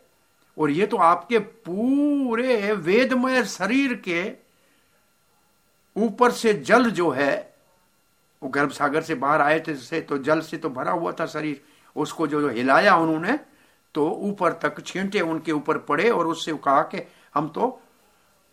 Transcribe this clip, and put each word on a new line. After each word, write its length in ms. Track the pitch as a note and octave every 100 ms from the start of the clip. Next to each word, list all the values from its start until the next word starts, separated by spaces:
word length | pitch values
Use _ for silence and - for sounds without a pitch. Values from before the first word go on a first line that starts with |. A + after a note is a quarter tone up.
| _ _ _ _ _ -
और 100 | D3+
ये 180 | D3 G#3+
तो 100 | A3
आपके 420 | E3+ E3+ - A#3
पूरे 1300 | G#3 - E3 F#3 B3 C#4 D4 C#4+ B3+ A3+ C4 A#3 G3+
वेदमय 720 | G#3 D#3 G#3+ B3+ B3+ B3+ B3+ G3+
शरीर 480 | - G3 C4 C#4
के 400 | A#3+ F#3 E3+ G3 - _ _ _ _ _ _ _ _ _ _ _ _ _ _ _ F#3
ऊपर 340 | A3 - A#3+
से 220 | A#3+ A3+
जल 380 | F3+ C3 A#3 A#3+
जो 180 | F3 E3+
है, 460 | C3 C#3+ - - _ _ _ _ _ _ _ _ _
वो 60 | C3+
गर्भ 220 | C#3+ C#3+
सागर 300 | B2+ C#3+ D3+
से 140 | D#3 C#3
बाहर 260 | C#3 D#3
आए 180 | C#3+ D#3+
थे 160 | D#3+ C#3
से, 260 | A#2+ D#3+
तो 160 | - C#3+
जल 240 | C3+ D#3+
से 160 | D#3 D#3+
तो 120 | D#3
भरा 220 | B2 D3
हुआ 200 | D#3+ F3
था 140 | - D#3+
शरीर, 380 | D3+ D#3 C#3 - _ _ -
उसको 320 | D3+ - D#3
जो, 140 | D3
जो 80 | D3
हिलाया 460 | A2+ C3 D3 G3+ F3
उन्होंने, 440 | D#3+ D#3 F3 D4 - _ _ _ _
तो 180 | D#3+ D3+
ऊपर 420 | - G3+ G3+ E3+
तक 320 | D#3+ D3+ D#3 -
छींटे 360 | F3+ G3 G3+
उनके 300 | E3 D#3+ -
ऊपर 260 | D3+ D3 C#3+
पड़े 320 | - D3 G#3+
और 180 | G3 E3
उससे 260 | D#3+ -
कहा 280 | D3+ C#3 C#3
कि 260 | D#3+ F#3 - _ _
हम 160 | C#3+ D#3
तो 340 | - A#3+ - _ _ _ _ _ _ _